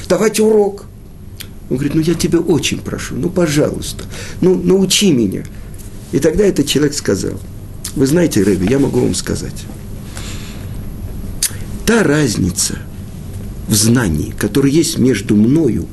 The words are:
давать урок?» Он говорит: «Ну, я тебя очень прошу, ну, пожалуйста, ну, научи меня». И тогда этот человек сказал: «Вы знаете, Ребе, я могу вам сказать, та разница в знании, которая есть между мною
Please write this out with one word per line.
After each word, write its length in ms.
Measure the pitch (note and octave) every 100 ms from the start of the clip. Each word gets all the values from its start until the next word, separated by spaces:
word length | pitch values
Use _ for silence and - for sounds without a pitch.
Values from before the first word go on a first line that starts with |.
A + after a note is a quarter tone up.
| -
давать 320 | F3 G#3+ G#3+
урок?» 460 | A3 G#3+ G3 G3 - - - - - - - - -
Он 60 | B2+
говорит: 180 | C#3+
«Ну, 80 | D#3+
я 100 | D#3+
тебя 280 | E3+ E3 E3
очень 380 | E3+ D3 - -
прошу, 360 | - - -
ну, 160 | A#2 F3
пожалуйста, 720 | F3+ E3+ D3 A#2 F#2+ - - - - - -
ну, 120 | F3+
научи 580 | F#3 F3 F#3+ F#3+ - G3+
меня». 320 | C3 G2+ F#2+ - - - - - - -
И 60 | C3
тогда 260 | - E3+
этот 220 | G3+ - C#3
человек 260 | C3+ D3
сказал: 480 | D3 - G2 F#2 F#2 - - - - - -
«Вы 100 | C3
знаете, 380 | E3+ E3 A2
Ребе, 220 | G2 F#2+ F#2+
я 100 | C#3
могу 220 | C3+ B2
вам 140 | A#2
сказать, 500 | F#2+ - F2 - - - - - - - - - - - - - - - - - - - - - - - - -
та 160 | A3+
разница 760 | D#3+ D3 C#3 G2+ F#2 F2+ - - - - - - - - - - -
в 80 |
знании, 600 | G#2+ A2 B2+ G#2 D2+ - -
которая 320 | G#2 C#3 C#3
есть 280 | D#3 - -
между 380 | B2+ G#2 G2 G#2
мною 500 | A2 D3+ C#3 G#2 -